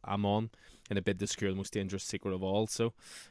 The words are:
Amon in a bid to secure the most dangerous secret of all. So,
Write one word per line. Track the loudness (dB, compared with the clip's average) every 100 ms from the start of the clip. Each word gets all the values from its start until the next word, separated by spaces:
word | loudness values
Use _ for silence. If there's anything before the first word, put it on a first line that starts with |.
| -4
Amon | 0 4 2 0 -6 -20 -16 -4
in | 0
a |
bid | 2 0
to | 0
secure | 0 0
the | 0
most | -2
dangerous | -2 -2 -4
secret | -4 -4 -2
of | -2
all. | 2 2 2
So, | 2 0 -2 -16 -18 -10